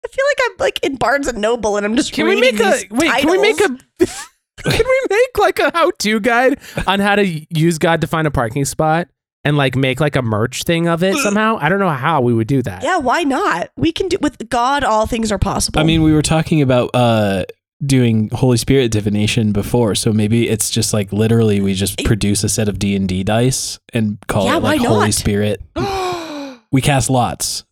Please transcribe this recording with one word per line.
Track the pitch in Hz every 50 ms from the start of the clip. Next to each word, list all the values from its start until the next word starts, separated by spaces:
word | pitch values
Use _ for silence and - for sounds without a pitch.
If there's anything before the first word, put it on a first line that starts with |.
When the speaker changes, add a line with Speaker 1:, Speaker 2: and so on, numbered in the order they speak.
| -
Speaker 1:
I | 453
feel | - - 539 571
like | 554 523 523 466
I'm, | 381 -
like, | 523 554 - - -
in | - 269 247
Barnes | 247 220 262 277 277 285
and | 240 214
Noble | 208 220 240 240 208 214 202 208
and | 202
I'm | 208 220
just | 247 302 -
Speaker 2:
Can | - - -
we | - 392
Speaker 1:
reading | - 247 254 240 208
Speaker 2:
make | -
a, | 392 202 202
Speaker 1:
these | 196 -
Speaker 2:
wait, | 208 240 330 311 240 -
can | - 311
we | 359 370
make | 403 427 440 -
Speaker 1:
titles. | 415 359 247 254 - _ _ _
Speaker 2:
a, | 339
<laughs> | - 740 784 880 - _ _ _ _ _ - - -
can | - - 453
we | 508 523 523 523 -
make, | 381 415 494 523 _ 392
like, | 415 320 - -
a | 370 285 -
how-to | 339 320 339 359 _ - 202 220 226
guide | 196 240 233 233 262 254 277 - - - - - -
on | - 190 196
how | 202 208 202
to | 202 202 190 165 156 156 _
use | 170 156 156 170 170 156
God | 165 170 165 165
to | 156 160
find | - 165 156 151
a |
parking | 139 143 123 113 110 143 139
spot | 135 - - 156 156 156 165 175 _ _ _ _ _ _ _ _
and, | 139 147 147
like, | 139 131 127
make, | 131 135 131 127 127
like, | 156 - -
a | 143
merch | 123 113 110 101 110 123 - - -
thing | - 170 165 170 170
of | 170 165 175
it | 190 196 285
somehow? | 269 208 202 208 214 220 220 -
I | 143 151
don't | 185 196
know | 196 180
how | 151 127 123 156 170 147
we | 123 120 120
would | 113 110 110
do | 139 135
that. | 123 - 92 90 -
Speaker 1:
Yeah, | 285 370 359
why | 269 247 240 311 349
not? | 277 262 277 415 359 - 170 359 - _
We | - 262 330
can | 330 - 381 370
do, | 320 403
with | - 302 - - 233 214
God, | - 240 240 254 277 285 269
all | 214 220 214 220 220
things | - 226 226 214
are | 208 190
possible. | - 202 156 - - - - 180
Speaker 3:
I | 156
mean, | 160 160 165 156
we | 156 156
were | 151
talking | 143 - 160 160 160 - 170 156
about, | 143 127 131 123 117 - -
uh, | 127 123 120 113 110 107 101 98 95 87 - - _ _ _ _ _ -
doing | 139 139 131 123 117 110 110 110 107 -
Holy | 110 - 127 123 117
Spirit | - - 131 139 131 117
divination | 113 107 101 107 101 104 107 107 - - 113 104
before, | 101 104 101 - - 120 120 107 95
so | - - 117 107
maybe | 110 107 104 113 117 117 -
it's | 110 107 - -
just, | - 120 107 - -
like, | 107 101 95
literally | - 101 110 110 117 113 113 107 104 101
we | 98 98 98
just | 92 98 98 - -
Speaker 1:
I | -
Speaker 3:
produce | - 120 101 95 101 104 101 -
a | 104
set | - - 110 104
of | 98 95
D | - 101 98
and | 98 95 92
D | 92 92 -
dice | - 107 113 123 131 131 - - - - - _ - -
and | 117 113 107 104 104 - -
call | - - 98
Speaker 1:
Yeah, | 95 - -
Speaker 3:
it, | -
like, | - - -
Speaker 1:
why | - -
Speaker 3:
Holy | 110 107 - 104
Speaker 1:
not? | 104
Speaker 3:
Spirit. | - - - - - 104 104 104 - - - _
Speaker 1:
<gasps> | 311 370 403 392 381 370 370 359 349 330 320 302 294 277 277 262 240 _ _ -
Speaker 3:
We | 135
cast | - - 143 135 120 -
lots | 135 127 117 95 - - - - - - - _